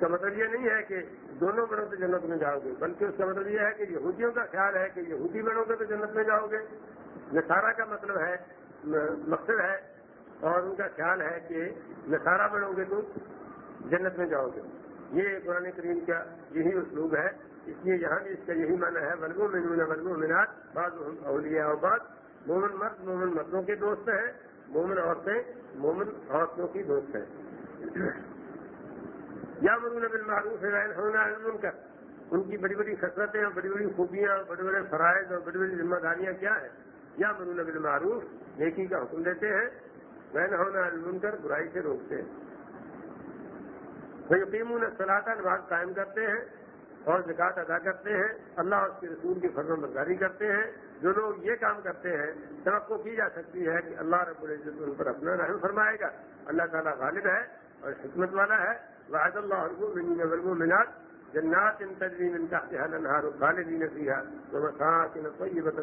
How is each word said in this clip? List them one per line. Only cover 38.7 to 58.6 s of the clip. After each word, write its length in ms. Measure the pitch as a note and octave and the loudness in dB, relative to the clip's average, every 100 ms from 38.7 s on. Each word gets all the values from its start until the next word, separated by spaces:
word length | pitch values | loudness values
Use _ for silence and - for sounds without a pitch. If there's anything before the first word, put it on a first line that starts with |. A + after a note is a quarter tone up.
| F#3+ F#3 | 0 0
کا 120 | F3 | 0
حکم 240 | B2 D#3+ | -2 -2
دیتے 260 | F3 F3 G#3+ | -2 0 2
ہیں، 180 | G3 A#3+ - - - - - - | 2 0 -4 -18 -18 -18 -18 -4
وینہون 440 | D3 F#3+ F3 G3 F#3+ | 0 2 2 2 2
عن 80 | |
المنکر، 500 | F3 E3 F3 F#3 G#3 G3 | 0 -2 -4 -2 -2 -2
برائی 260 | D3 D3 E3 | -2 -2 -2
سے 80 | F3 | -2
روکتے 420 | - - - C#3 | -2 -2 -4 -6
ہیں، 120 | - - - - - - - - - - - - - - - - - - - - - | -6 -10 -14 -14 -14 -14 -14 -12 -12 -12 -12 -12 -12 -12 -12 -14 -14 -14 -14 -6 4
ویقیمون 540 | F#3 F#3+ G#3+ A#3 A#3 | 4 4 -2 -2 0
الصلاۃ، 360 | A3+ - F#3+ G3+ A3+ | 0 0 2 2 2
نماز 340 | G#3+ F#3 F#3 - | 0 0 0 0
قائم 240 | E3+ F3+ | -2 -2
کرتے 340 | F#3+ G3 A3 A3 | -4 -4 -2 0
ہیں 180 | A3+ - - - - - - | -2 -4 -14 -18 -20 -18 -4
اور 160 | D3+ F3+ E3 | 2 2 2
زکوٰۃ 260 | D#3+ F3+ F#3 | 0 2 0
ادا 220 | E3 E3+ | -2 0
کرتے 320 | F3 F#3 G3+ | 0 -2 0
ہیں، 180 | G3 G#3+ A3+ - F3 | 2 2 -2 -6 -2
اللہ 180 | F3+ | 2
اور 140 | G3+ F#3+ | 4 2
اس 120 | - | -2
کے 60 | F3 | -8
رسول 340 | D#3+ F3 F#3 | -4 -2 0
کی 80 | F3 | 0
فرمان 260 | C#3 D#3 D#3+ | 0 0 0
برداری 360 | C#3 C3 D#3+ F#3 | -2 -2 0 2
کرتے 300 | F#3+ - G#3 | 0 0 2
ہیں۔ 260 | G3+ A3 - - - | 2 0 -6 -14 0
جو 100 | E3+ | 2
لوگ 320 | G3+ G#3+ F#3+ | 4 2 -2
یہ 100 | F#3+ A#3 | -2 2
کام 200 | G#3+ G#3 | 2 0
کرتے 340 | F#3+ - F3+ D3+ | -4 -4 -2 -2
ہیں، 160 | D3+ D#3 - - | -2 -6 -12 -2
توقع 300 | F#3 G#3 G#3+ G#3+ | 2 2 2 -4
کی 120 | A3 A3 | -2 0
جا 120 | G3 | 0
سکتی 400 | E3+ D#3 F3+ E3 | -2 -8 -2 2
ہے 80 | E3+ E3 | 2 0
کہ 60 | E3 | -4
اللہ 180 | D#3+ F3 | 2 4
رب 260 | E3+ D3+ | 2 -4
العزت 400 | D#3 D3+ D3+ D3+ | -6 -6 -6 -6
ان 80 | C#3+ C#3 | -4 0
پر 100 | C3 | 0
اپنا 300 | B2+ D#3+ F3+ | 0 0 2
رحم 220 | D#3+ G3 | 2 2
فرمائے 380 | F#3+ G#3+ G#3+ G#3+ | 2 4 4 2
گا۔ 80 | E3 - - - - | -2 -6 -14 -14 -2
اللہ 160 | D#3+ E3 | 2 2
تعالیٰ 200 | D#3+ D#3 C3 | 2 0 0
غالب 280 | C3+ F#3+ G3 | 0 2 2
ہے 140 | G#3 A#3+ - - - | 2 0 -10 -20 -10
اور 120 | C#3 | -8
حکمت 360 | - C#3 F3 F#3 | -8 -4 0 2
والا 280 | F#3+ G3+ G#3+ | 4 6 6